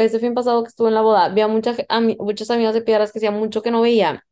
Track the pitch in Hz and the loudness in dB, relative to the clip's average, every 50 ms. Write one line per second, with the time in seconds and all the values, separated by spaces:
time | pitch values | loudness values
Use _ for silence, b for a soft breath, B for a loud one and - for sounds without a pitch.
0 | 226 220 226 226 233 240 233 254 240 247 233 233 233 - - - 226 220 220 220 | 0 0 0 -2 -2 -2 -2 -2 -2 0 0 0 -2 -4 -4 -2 0 0 2 2
1 | 220 220 214 190 165 165 190 214 214 214 220 226 220 247 233 226 - - - 226 | 2 4 4 4 2 2 2 0 0 2 0 0 0 -2 -4 -4 -6 -2 -2 0
2 | 233 226 - - 202 202 208 - 220 220 240 233 226 220 220 226 220 220 220 208 | 2 0 0 -2 -4 -6 -6 -6 -4 -4 -2 0 0 0 0 -2 0 0 0 0
3 | 214 208 - 220 220 208 208 208 220 214 214 220 - 233 233 233 233 233 240 220 | 0 -2 -2 -4 -4 -2 -2 -2 -4 -4 -4 -4 -4 -2 0 2 2 2 4 2
4 | 180 156 135 - _ _ | 2 2 0 -4 _ _